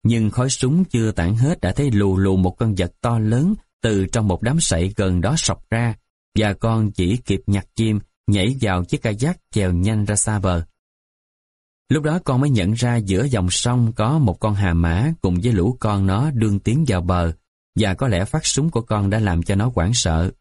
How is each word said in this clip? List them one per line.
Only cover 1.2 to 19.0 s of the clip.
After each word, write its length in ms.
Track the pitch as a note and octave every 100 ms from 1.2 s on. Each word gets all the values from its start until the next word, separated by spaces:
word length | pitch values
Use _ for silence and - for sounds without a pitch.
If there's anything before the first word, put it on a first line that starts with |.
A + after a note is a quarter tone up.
| E2+
hết 260 | A2 C#3 F3
đã 100 | F2+
thấy 200 | G#2 C#3+
lù 260 | G#2 G2+ F#2+
lù 200 | G2 F#2+
một 200 | F#2 -
con 180 | A2+
vật 180 | F#2+ F2 _
to 180 | A#2+ A#2
lớn 360 | G#2+ A#2+ E3+ G#3+ _ _
từ 240 | A2+ G2+
trong 220 | F#2+ A#2 G#2+
một 140 | F2
đám 180 | A2+ D#3+
sậy 340 | - E2+ F#2
gần 260 | G#2 G2 F2+
đó 140 | F#2 D#3
sộc 320 | - F#2 -
ra, 260 | A2+ A#2+ A2 _ _ _ -
và 140 | G#2+
con 380 | F#2+ A2+ A2+ G#2+
chỉ 260 | - F2 A#2+
kịp 240 | - F#2+ -
nhặt 200 | G2+ -
chim, 240 | - A2+ G#2 - _ -
nhảy 280 | G2+ G2 C3+
vào 220 | A2 F2+
chiếc 180 | F2 D3+
kayak 360 | A#2 G#2 C#3+ F3+ _
chèo 220 | A2 F#2
nhanh 320 | F2 F#2+ G#2+
ra 100 | G2+
xa 240 | G#2 - G#2+
bờ. 240 | F#2 F2 - _ _ _ _ _ _ _ _ _ _ _ _
Lúc 140 | D#3
đó 160 | D3+ F3
con 180 | - B2+
mới 80 | C#3+
nhận 240 | A#2 F2+
ra 220 | A#2 A#2+
giữa 280 | A#2+ G2 F#2+
dòng 260 | C#3 A#2 F2+
sông 440 | - A#2+ B2 A#2
có 260 | A2+ G#2+ D#3
một 200 | A#2 E2+
con 160 | A2
hà 180 | G2+ G2
mã 400 | E2+ E2 E2+ C#3+ D#3+
cùng 180 | F#2+ F2
với 100 | A#2
lũ 240 | G#2+ F#2+ B2
con 280 | A2 G2+ G2
nó 240 | G2 D3
đương 280 | B2+ G#2+ G2+
tiến 260 | - B2+ D3
vào 140 | F2+
bờ, 300 | F2 F2+ E2+ E2 _ _ _ -
và 140 | G#2
có 140 | F2 C3+
lẽ 180 | F2+
phát 200 | G2+ D#3
súng 240 | - - D#3+
của 120 | A#2
con 280 | A2 G#2+